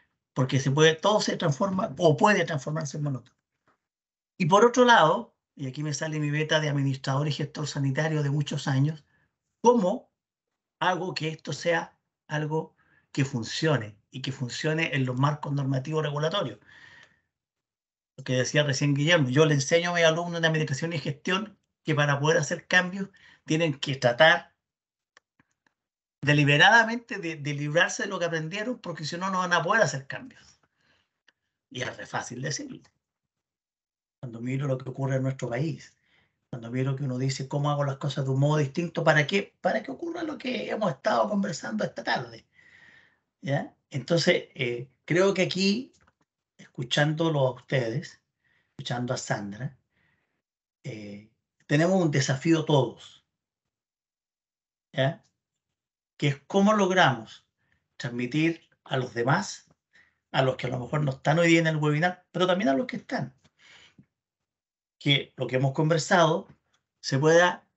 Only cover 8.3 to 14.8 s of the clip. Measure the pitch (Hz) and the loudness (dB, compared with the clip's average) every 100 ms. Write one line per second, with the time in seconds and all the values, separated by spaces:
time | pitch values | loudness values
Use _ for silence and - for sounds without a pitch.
8.3 | 143 143 156 147 135 147 160 _ _ _ | -2 -2 -4 -2 0 0 -2 _ _ _
9.3 | _ _ _ 226 240 180 233 - _ _ | _ _ _ 4 4 2 -2 -8 _ _
10.3 | _ _ _ _ _ 170 180 180 151 156 | _ _ _ _ _ -2 0 -4 -6 -6
11.3 | 156 - 139 175 165 160 _ _ _ - | -8 -10 -6 -2 -2 -2 _ _ _ -8
12.3 | 151 151 156 - _ _ _ _ - 135 | -6 -4 -4 -6 _ _ _ _ -4 -2
13.3 | 127 107 - 160 139 104 - _ 139 131 | -2 -6 -2 0 0 -2 -14 _ -12 -10
14.3 | 131 123 - 156 160 | -8 -8 -6 -4 -2